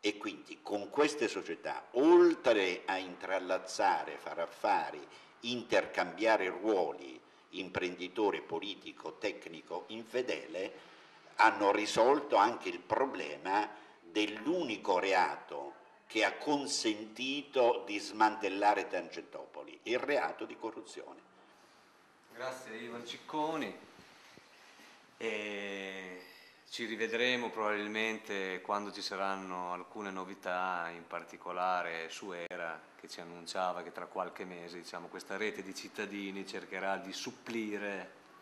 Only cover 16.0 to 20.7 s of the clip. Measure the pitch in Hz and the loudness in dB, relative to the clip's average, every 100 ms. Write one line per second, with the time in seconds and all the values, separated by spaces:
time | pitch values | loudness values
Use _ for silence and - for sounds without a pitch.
16 | _ 110 98 - - 143 131 - 113 107 | _ 2 2 2 0 0 0 0 0 0
17 | 107 107 131 143 139 131 120 120 - 104 | -4 -8 -4 -4 -2 4 6 4 0 -6
18 | 98 101 110 104 101 98 101 98 90 92 | -6 4 4 4 -2 2 4 4 0 -4
19 | 85 82 - 69 67 73 69 71 - 123 | -4 -12 -12 -14 -14 -14 -16 -12 -2 -2
20 | 131 143 78 - 110 117 110 | 2 2 2 -2 -8 -6 -6